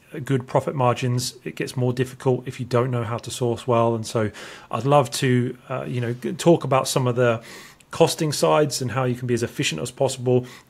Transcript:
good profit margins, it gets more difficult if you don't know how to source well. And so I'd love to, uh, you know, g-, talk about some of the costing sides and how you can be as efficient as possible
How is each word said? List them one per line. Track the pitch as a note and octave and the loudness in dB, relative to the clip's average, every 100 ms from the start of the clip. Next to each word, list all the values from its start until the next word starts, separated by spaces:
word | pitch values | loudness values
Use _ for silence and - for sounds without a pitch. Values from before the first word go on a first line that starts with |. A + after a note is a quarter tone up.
| _ D#3 | _ -10
good | B2+ C3+ B2+ | -2 -2 0
profit | C#3+ - | -2 0
margins, | D3+ B2 A#2 B2+ B2 B2 - | 2 2 2 0 -2 -4 -8
it | D#3+ | -10
gets | - - C3+ | -8 -6 -2
more | B2 | 0
difficult | B2 B2+ - C3+ B2 C3+ | 0 -2 -2 0 0 -2
if | - | -10
you | A#2 | 0
don't | A#2+ C3 | 0 2
know | B2 | -2
how | A2 A#2 | -4 -6
to | - | -8
source | - A#2+ A2 - | -4 -2 -2 2
well. | A#2 A#2 | 4 4
And | A2+ | 2
so | A2 A#2 G#2+ - - - - | -2 -2 -2 -4 -16 -18 -8
I'd | A#2 C3 | -2 4
love | D3 B2+ - | 4 4 0
to, | C3+ B2 A#2+ - - | 2 2 0 -6 -10
uh, | C3 C#3 | -8 -6
you | B2 | -4
know, | A#2 | -4
g-, | B2 C#3+ | -4 -6
talk | - E3+ E3 | 0 4 4
about | C3+ C3 - | 4 0 0
some | C#3+ B2 | 0 0
of | |
the | A#2+ B2 A2+ - - - - _ | 2 2 0 -4 -20 -20 -20 _
costing | - E3 - D#3 | 2 4 2 -2
sides | - E3 D#3 D3+ - | 0 2 4 2 0
and | B2+ | -4
how | B2 | -2
you | B2+ B2 | -2 -2
can | B2+ | -2
be | |
as | A#2 | -2
efficient | A#2 - C3 D#3 | -2 -4 -4 -4
as | C#3+ | -6
possible | - C3+ B2+ B2 B2 B2 - | -2 -2 0 2 2 0 -10